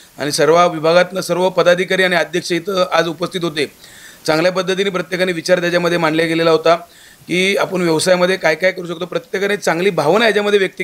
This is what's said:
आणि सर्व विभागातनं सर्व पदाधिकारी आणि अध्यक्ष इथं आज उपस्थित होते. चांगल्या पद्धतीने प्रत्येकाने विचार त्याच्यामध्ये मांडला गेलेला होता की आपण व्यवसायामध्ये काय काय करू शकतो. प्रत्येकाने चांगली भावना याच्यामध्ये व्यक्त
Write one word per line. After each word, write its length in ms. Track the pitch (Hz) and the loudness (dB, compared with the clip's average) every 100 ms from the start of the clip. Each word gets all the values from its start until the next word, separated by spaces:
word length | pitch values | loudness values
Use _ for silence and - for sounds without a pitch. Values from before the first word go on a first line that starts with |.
| - - | -20 -8
आणि 140 | 139 | -4
सर्व 360 | 147 147 170 175 | 0 4 4 4
विभागातनं 480 | 160 156 175 180 190 | 2 2 2 2 -2
सर्व 280 | 165 170 185 | -4 -2 0
पदाधिकारी 540 | 180 165 175 185 185 | 2 2 2 2 0
आणि 140 | 185 175 | 0 0
अध्यक्ष 360 | 156 170 - | -2 -4 -4
इथं 320 | 170 170 190 180 | -6 -4 -2 0
आज 160 | 160 170 | 0 -2
उपस्थित 360 | 151 175 190 | -4 -8 -6
होते. 280 | 170 156 131 - - - - - - | -6 -4 -6 -8 -20 -20 -20 -8 -2
चांगल्या 260 | 156 175 | 0 2
पद्धतीने 380 | 185 180 185 196 | 0 -2 -2 -2
प्रत्येकाने 420 | 175 170 185 180 | -4 -6 -4 -2
विचार 280 | 170 160 180 | -2 0 0
त्याच्यामध्ये 380 | 175 170 170 170 | 2 0 0 0
मांडला 240 | 160 156 | 0 0
गेलेला 280 | 165 165 165 | 0 0 2
होता 260 | 160 160 170 - - - - - | 2 4 0 -2 -20 -20 -20 -6
की 280 | 170 190 202 | -2 0 0
आपण 240 | - 185 | -2 -2
व्यवसायामध्ये 560 | 175 160 175 180 180 190 | 0 0 2 2 2 0
काय 180 | 165 | 0
काय 180 | 156 185 | 0 0
करू 140 | 180 175 | -2 -6
शकतो. 200 | 165 175 | -10 -8
प्रत्येकाने 500 | 170 - 196 196 202 | -8 -6 -4 -2 -2
चांगली 340 | 190 165 190 | -2 0 0
भावना 340 | 165 143 196 | 0 2 2
याच्यामध्ये 340 | 233 202 208 208 | 2 0 0 0
व्यक्त 240 | 185 - | 0 -4